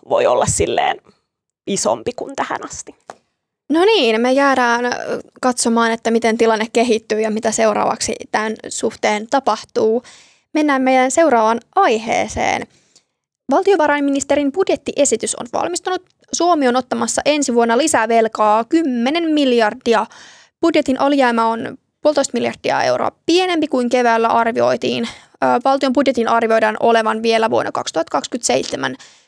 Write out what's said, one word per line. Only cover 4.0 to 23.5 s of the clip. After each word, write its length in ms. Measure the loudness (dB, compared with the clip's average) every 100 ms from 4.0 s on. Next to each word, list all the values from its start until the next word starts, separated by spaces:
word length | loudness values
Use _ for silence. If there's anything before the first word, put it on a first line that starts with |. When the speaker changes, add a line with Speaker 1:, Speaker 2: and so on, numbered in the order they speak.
| 2 2
Speaker 2:
me 100 | 2
jäädään, 540 | 2 2 2 2 0 -2
ö, 60 | -4 -6 -8 -10 _
katsomaan, 500 | -2 0 0 2 2
että 200 | 0 0
miten 260 | 0 2 2
tilanne 300 | 2 2 0
kehittyy 480 | 0 2 0 -2 -2
ja 100 | -2
mitä 200 | -2 -2
seuraavaksi 640 | 0 0 2 0 -2 -6 -8 -6
tämän 220 | -4 -4 -8 -12
suhteen 580 | -6 -6 -2 -2 -2 -2
tapahtuu. 760 | -2 0 -4 -4 -2 0 0 -4 -18 -20 _ _
Mennään 280 | -2 0 2
meidän 300 | 2 4 4
seuraavaan 480 | 2 4 4 2 0 -2 0
aiheeseen. 920 | 2 2 -2 -2 -2 -2 -2 -2 -6 _ _ _ _ _ _ _ -4
Valtiovarainministerin 1000 | 0 2 2 2 0 0 -2 0 0 0
budjettiesitys 840 | 0 0 -2 -2 -2 0 0 -4 -8
on 100 | -6
valmistunut. 480 | -4 -4 -6 -6 -6 -8 _ _
Suomi 340 | -2 0 2 2
on 80 | 0
ottamassa 460 | -2 -4 -4 -2 0
ensi 280 | 0 0
vuonna 240 | 2 2 2
lisää 300 | 2 0 2
velkaa 560 | 0 0 0 2 2
kymmenen 680 | 0 -2 -2 -2 -2 -2 0
miljardia. 720 | 0 2 2 2 0 0 0 -2 -8 -20 -20 _ _
Budjetin 380 | 0 2 0 0
alijäämä 480 | 2 2 2 2 0
on 300 | -2 -6 -12 _ _
puolitoista 320 | 0 0 0 -2
miljardia 460 | -4 -4 -2 0
euroa 280 | 0 0 -2 -4 0
pienempi 420 | 0 0